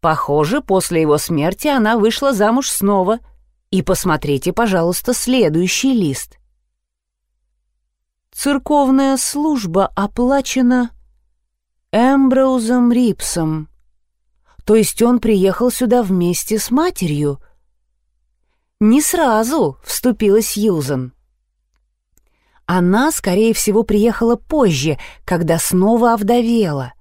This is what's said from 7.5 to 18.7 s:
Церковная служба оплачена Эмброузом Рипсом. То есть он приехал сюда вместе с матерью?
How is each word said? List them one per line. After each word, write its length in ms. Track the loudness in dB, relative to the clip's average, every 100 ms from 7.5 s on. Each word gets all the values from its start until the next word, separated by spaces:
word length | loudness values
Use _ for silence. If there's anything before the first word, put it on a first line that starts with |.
| _ _ _ _ _ _ _ _
Церковная 840 | -8 -4 -4 0 0 2 2 2 0
служба 720 | -2 -4 -2 -2 -2 0 -2 -2
оплачена 960 | -6 -2 0 0 -2 0 2 2 0 -8 _ _ _ _ _ _ _ _ _
Эмброузом 960 | 0 2 4 2 2 2 0 0 0 2
Рипсом. 800 | 2 0 -2 -6 -4 -4 -4 -8 _ _ _ _ _ _ _ _ _ 0
То 100 | 2
есть 260 | 2 0
он 180 | 2 2
приехал 520 | 2 2 2 0 -2
сюда 320 | -2 0 0
вместе 560 | 2 0 0 -2 -4 -4
с 100 | -2
матерью? 720 | -2 -2 -2 -4 -2 -4 -6 -12 _ _ _ _ _ _ _ _ _ _ _ _